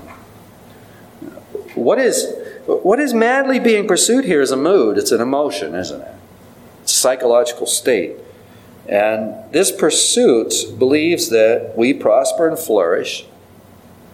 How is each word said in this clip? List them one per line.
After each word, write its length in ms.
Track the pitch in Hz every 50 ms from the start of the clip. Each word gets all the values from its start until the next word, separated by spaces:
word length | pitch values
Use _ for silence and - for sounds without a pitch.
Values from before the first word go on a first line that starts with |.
| - - - - - - - - - - - - - - - - - - - - - - - - - - - - - - - - - - -
what 240 | - 120 135 202 254
is, 340 | 262 220 160 - - - - - - - - - -
what 340 | - - - - 180 220 269
is 120 | 302 269 233
madly 460 | 220 226 240 254 269 277 262 262 233
being 260 | 240 240 220 208 196
pursued 380 | - 180 156 - - 233 269 -
here 160 | 185 170 143
is 120 | 135 120
a 60 | 131
mood. 400 | 131 139 170 196 185 120 107 98
It's 140 | 101 101 -
an 80 | 123 107
emotion, 560 | 117 127 139 143 151 135 - - - 76 82
isn't 260 | 92 92 - 73 69
it? 140 | 69 - - - - - - - - - - - - - - - -
It's 100 | - -
a 40 |
psychological 680 | - - 131 131 131 131 120 117 120 120 120 - - -
state. 480 | - - - - 139 123 98 82 - - - - - - - - - - - - - - - -
And 640 | - - 101 104 107 110 107 110 - - - - -
this 200 | - 156 196 190
pursuit 840 | - - 175 156 - - - - - 233 247 202 123 113 110 - - - - 110 104
believes 520 | 107 131 131 147 151 156 170 175 - - -
that 440 | 113 110 110 110 117 123 - - -
we 160 | 110 117 131
prosper 560 | 143 - - 113 104 127 135 - - - 170
and 120 | 160 - -
flourish 680 | - - 113 101 87 82 95 - - - - - - - - - - - - - - - - - - - - - - -